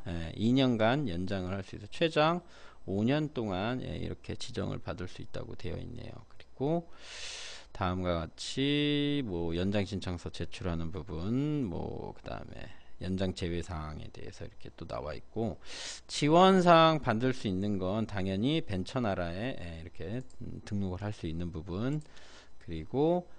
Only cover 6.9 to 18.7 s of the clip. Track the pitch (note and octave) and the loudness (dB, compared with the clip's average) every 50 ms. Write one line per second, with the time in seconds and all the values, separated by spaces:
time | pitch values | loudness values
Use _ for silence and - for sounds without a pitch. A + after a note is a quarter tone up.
6.9 | - - - - - - - - - - - - - - - - - - G2 F#2 | -12 -12 -12 -12 -10 -10 -8 -8 -8 -8 -10 -10 -10 -12 -12 -12 -4 -2 0 0
7.9 | F2+ F#2 F#2 F2+ F2 E2+ E2 D#2 - - - - - C3 C3+ C#3+ D3 D3 D3 D3 | 0 0 2 2 0 0 0 -4 -8 -10 -8 -6 -2 0 0 2 2 2 2 2
8.9 | D3 C#3+ C#3+ C#3+ D3 C#3+ C3+ A2 F2+ E2+ E2+ E2 E2 E2+ F2+ G2 G2+ G#2 G2 F2+ | 2 2 2 2 2 0 0 0 0 0 0 2 2 2 2 2 2 2 0 0
9.9 | G#2+ F#2 F2 F#2+ F2+ E2+ - E2+ - - F2 - - - - F2+ E2+ E2 D2+ D#2+ | -2 -4 -2 -2 -4 -4 -6 -6 -4 -4 -4 -4 -4 -2 -2 -2 0 0 0 0
10.9 | - - - - F2 D#2+ E2+ G2+ A#2 C3 C#3+ D3+ D3+ D3 C3+ G2 D#2 - - - | -2 -4 -4 -4 -4 -4 -2 0 2 2 2 2 0 0 0 0 -2 -2 -4 -4
11.9 | - - - - - - - - A#1 G#1+ - - - - - - - - - - | -4 -6 -6 -8 -10 -10 -8 -8 -8 -8 -8 -10 -10 -10 -10 -10 -10 -12 -10 -10
12.9 | - - F2+ F#2 F#2+ F#2 G2 F#2+ F2+ - - E2+ E2+ E2+ E2 - E2+ D#2 D2+ D#2 | -8 -6 -4 -2 0 0 0 0 0 -2 -2 -2 -2 -2 -2 -4 -6 -6 -6 -6
13.9 | D#2 - D#2 - - - E2 - - - F2 E2+ - - - - - - - - | -8 -8 -10 -10 -10 -10 -10 -10 -8 -10 -10 -10 -8 -8 -10 -10 -8 -10 -10 -6
14.9 | - A#1 C2 D2+ D2+ - - - - A2 A#2 A2 D2+ - - - - - - - | -6 -6 -4 -4 -6 -6 -8 -6 -4 -2 -2 -2 -2 -4 -8 -8 -8 -8 -8 -8
15.9 | - - - - - - D3+ D3 D#3 E3+ F#3 F#3+ F#3+ F#3+ F3 F3 F3 E3 D#3+ D#3+ | -10 -10 -10 -8 -2 2 4 6 10 10 10 10 10 10 10 10 12 12 12 10
16.9 | D#3+ D#3 B2+ B2+ A2 G#2+ A#2+ C3 B2+ - - A#2 F#2 F#2 G2 G#2 G#2 F#2+ F#2 F#2 | 8 6 2 2 2 4 4 2 2 2 0 0 0 2 2 0 0 0 0 0
17.9 | G2 A2+ A2 - G2 G2+ F#2 F#2+ F#2+ F#2+ G#2+ C3+ D#3 E3 D#3 - | 0 0 -2 -2 -2 -2 0 0 0 2 2 2 2 2 0 0